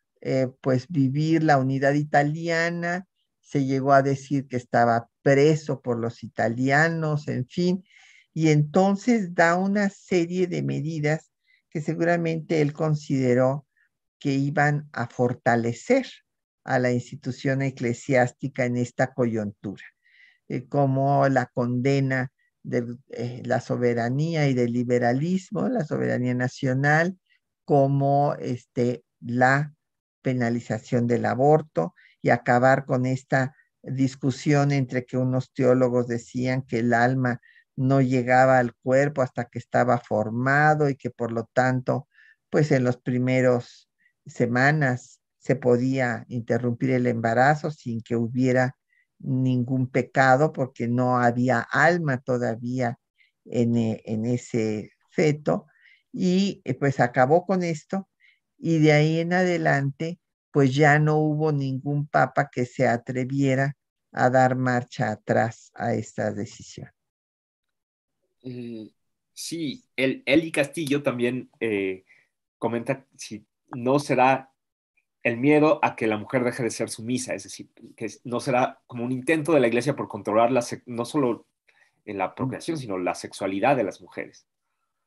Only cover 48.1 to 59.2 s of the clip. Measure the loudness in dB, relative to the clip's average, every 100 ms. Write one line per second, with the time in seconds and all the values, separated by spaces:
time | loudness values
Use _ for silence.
48.1 | -4 -2 0 2 2 0 -4 _ _ _
49.1 | _ -4 -2 0 0 0 -2 -2 -2 -2
50.1 | 2 4 4 2 -2 -6 -6 -4 0 0
51.1 | 2 2 2 0 0 -2 2 2 2 -2
52.1 | -4 -4 -4 -4 -6 -6 -4 -4 -6 _
53.1 | _ _ _ -6 0 2 2 0 -4 -6
54.1 | -6 -2 -4 -4 -2 -2 -4 -8 _ _
55.1 | 0 0 0 -2 -4 -6 _ _ _ _
56.1 | -4 0 2 0 -4 -8 -2 -2 0 0
57.1 | 2 4 2 2 -2 -2 -6 -6 -8 -8
58.1 | _ _ _ _ _ -2 4 6 6 4
59.1 | 0